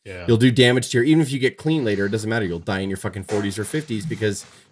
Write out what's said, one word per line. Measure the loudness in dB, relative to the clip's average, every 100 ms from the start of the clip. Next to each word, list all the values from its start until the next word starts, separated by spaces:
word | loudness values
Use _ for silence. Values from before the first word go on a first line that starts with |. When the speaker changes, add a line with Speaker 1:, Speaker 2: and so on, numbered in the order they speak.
Speaker 1:
Yeah. | -16 -6 2
Speaker 2:
You'll | 4
do | 6
damage | 6 4 4 0
to | 0
your, |
even | 4 4
if | 2
you | 0
get | -2 -2
clean | -2 0
later, | 0 0 0
it |
doesn't | -2 -2
matter. | -2
You'll | -2 -6
die | -4 -4
in | -4
your | -4
fucking | -6 -8
forties | -4 -2 -2 -4
or |
fifties | -4 -6 -4 -6 -6
because | -2 -2 -4 -10 -20 _